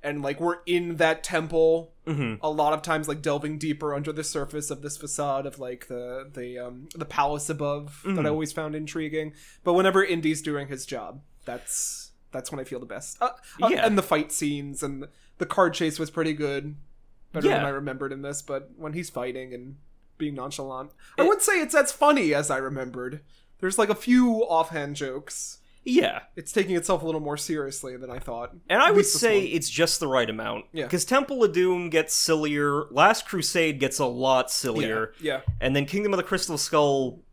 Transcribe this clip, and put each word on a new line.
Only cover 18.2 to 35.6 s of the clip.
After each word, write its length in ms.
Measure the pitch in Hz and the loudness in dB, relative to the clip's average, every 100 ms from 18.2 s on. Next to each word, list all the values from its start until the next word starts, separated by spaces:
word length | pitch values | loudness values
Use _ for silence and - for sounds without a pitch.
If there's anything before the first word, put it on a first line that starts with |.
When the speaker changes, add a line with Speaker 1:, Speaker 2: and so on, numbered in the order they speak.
Speaker 1:
this, 220 | 139 143 | -8 -8
but 260 | - 139 135 123 | -6 -8 -8 -14
when 160 | 156 | -8
he's 160 | 156 175 | -8 -6
fighting 420 | - 123 127 127 123 | -6 -6 -6 -10 -12
and 220 | 127 139 - - _ _ | -14 -18 -20 -20 _ _
being 160 | 151 139 | -6 -6
nonchalant. 560 | 131 143 135 131 143 _ - - | -8 -8 -8 -8 -12 _ -14 2
I 60 | |
Speaker 2:
It 20 | 330 | 4
Speaker 1:
wouldn't 160 | 415 | 6
say 120 | - 381 | 4 2
it's 140 | 311 | 4
as 180 | 302 285 | 4 2
funny 440 | - 294 294 175 143 | 4 4 6 4 2
as 160 | 147 | 2
I 60 | 135 | -2
remembered. 640 | 135 139 127 120 127 151 - - _ - | -2 -6 -8 -8 -10 -10 -16 -20 _ -4
There's, 200 | 185 190 | -4 2
like, 100 | 208 | 2
a 60 | 214 | 2
few 460 | - 247 247 220 | 4 6 6 4
offhand 520 | 226 165 160 165 143 143 | 2 2 2 -2 -6 -6
jokes. 600 | 139 131 147 - - - _ _ - | -6 -8 -10 -12 -12 -14 _ _ 2
Speaker 2:
Yeah. 340 | 254 - - - - | 4 4 0 -10 -14
Speaker 1:
It's 160 | - | -4
taking 240 | - 190 175 | -2 0 0
itself 280 | 170 180 | 0 -2
a 20 | 160 | 0
little 160 | 160 | -4
more 160 | 147 147 | -4 -6
seriously 580 | - 156 135 135 135 127 | -4 -4 -4 -8 -10 -12
than 140 | 127 | -12
I 80 | 123 | -12
thought. 360 | - 117 123 - - | -10 -8 -10 -14 0
Speaker 2:
And 100 | 196 | 4
I 60 | 320 | 6
Speaker 1:
At 60 | |
Speaker 2:
would 40 | 202 | 6
Speaker 1:
least 160 | - | 6
this 80 | - | 4
Speaker 2:
say 160 | 233 208 | 4 4
Speaker 1:
one. 60 | 190 165 | 2 -2
Speaker 2:
it's 140 | 147 | -2
just 300 | - 165 - | 2 2 2
the 80 | 151 | 2
right 200 | 131 117 | 2 2
amount. 380 | 110 110 113 - | -2 -4 -6 -8
Speaker 1:
Yeah. 140 | 160 131 | -8 -2
Speaker 2:
'Cause 180 | 180 175 | -2 2
Temple 380 | 262 277 269 | 2 2 4
of 80 | 214 | 4
Doom 380 | 165 180 180 175 | 6 4 2 2
gets 240 | 160 156 - | 0 2 0
sillier, 720 | - 160 151 147 147 143 - | 2 2 2 0 0 0 -2
Last 380 | 127 175 220 - | 6 6 6 0
Crusade 520 | 190 147 180 165 143 | -4 0 2 2 2
gets 200 | 135 - | 0 2
a 60 | 135 | -2
lot 420 | 120 131 131 127 | 0 4 4 2
sillier, 640 | - - 165 131 110 110 - | -2 -2 0 0 -2 -4 -4
Speaker 1:
Yeah, 220 | 156 131 - | -6 -4 -4
yeah. 80 | - | -2